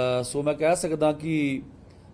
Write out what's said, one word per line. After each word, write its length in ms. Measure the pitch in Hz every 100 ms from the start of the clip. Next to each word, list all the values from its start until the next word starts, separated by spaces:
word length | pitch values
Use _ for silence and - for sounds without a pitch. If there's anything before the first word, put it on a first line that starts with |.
| 127 127
ਅ, 40 |
ਸੋ 180 | 123 143
ਮੈਂ 120 | 143
ਕਹਿ 220 | 147 156 180
ਸਕਦਾ 360 | 170 156 151
ਕਿ 500 | 147 160 156 143 135 - - - - -